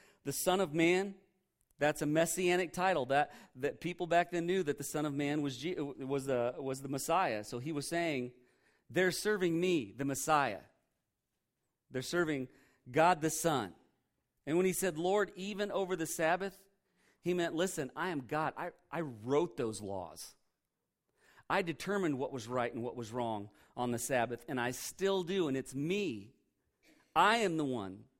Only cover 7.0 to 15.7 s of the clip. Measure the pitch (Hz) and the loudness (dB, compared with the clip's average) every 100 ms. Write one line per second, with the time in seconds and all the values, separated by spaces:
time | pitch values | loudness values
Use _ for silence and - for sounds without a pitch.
7 | - 170 175 107 104 120 139 151 139 170 | 0 2 2 0 -4 -6 -4 -4 -2 -2
8 | 170 139 123 - _ _ _ _ - 117 | 0 -2 -4 -8 _ _ _ _ -4 2
9 | 185 - 208 208 180 165 185 170 101 110 | 2 2 0 2 2 2 2 2 0 -4
10 | 139 135 - 151 135 92 - _ _ _ | -4 -2 2 4 2 -2 -10 _ _ _
11 | _ _ _ _ _ _ _ _ _ 127 | _ _ _ _ _ _ _ _ _ -8
12 | 127 175 160 143 127 - _ _ - 123 | -2 0 2 0 -4 -12 _ _ -2 6
13 | 165 175 156 - 170 143 98 - _ _ | 6 6 2 2 2 2 0 -8 _ _
14 | _ _ _ _ - 165 185 180 190 156 | _ _ _ _ -2 2 2 2 -2 0
15 | 175 202 196 185 190 196 208 | 2 2 0 -2 -6 -4 -2